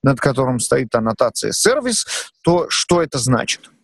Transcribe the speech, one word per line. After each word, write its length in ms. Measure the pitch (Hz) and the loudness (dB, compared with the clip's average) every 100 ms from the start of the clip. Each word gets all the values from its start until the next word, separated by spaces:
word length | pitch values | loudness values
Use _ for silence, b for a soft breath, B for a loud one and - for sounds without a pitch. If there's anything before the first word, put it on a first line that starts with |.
над 160 | 135 135 | 0 0
которым 380 | 147 127 131 123 | 0 0 0 -2
стоит 340 | - 120 127 117 | 0 0 0 -2
аннотация 560 | 110 110 120 - 107 | -2 0 0 0 -6
сервис, 520 | - 208 208 247 220 - B B _ | 0 2 2 0 -4 -4 B B _
то 240 | - 175 147 | 2 2 0
что 320 | - - 175 | -4 2 2
это 180 | 165 139 | 2 -2
значит? 520 | 120 120 - - - _ | 0 0 0 -6 -10 _